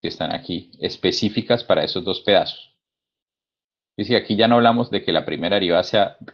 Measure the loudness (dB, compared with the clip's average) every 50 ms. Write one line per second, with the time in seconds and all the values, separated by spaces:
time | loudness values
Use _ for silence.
0 | -10 -10 -8 -6 -6 -6 -6 -8 -8 -8 -10 -10 -10 -14 -12 _ -8 -8 -6 -2
1 | -2 -2 0 0 -2 -2 -2 -4 -2 0 -2 -2 0 0 0 0 0 -2 -4 -6
2 | -6 -6 -6 -4 0 2 2 2 2 0 -6 -12 -20 _ _ _ _ _ _ _
3 | _ _ _ _ _ _ _ _ _ _ _ _ _ _ _ _ _ _ _ -8
4 | -2 0 0 0 0 0 0 2 4 4 6 6 6 4 4 2 0 -2 -4 -4
5 | -2 -2 -2 -2 -2 -4 -6 -4 -2 -2 0 0 2 2 2 2 0 2 2 2
6 | 2 0 -2 _ -20 -20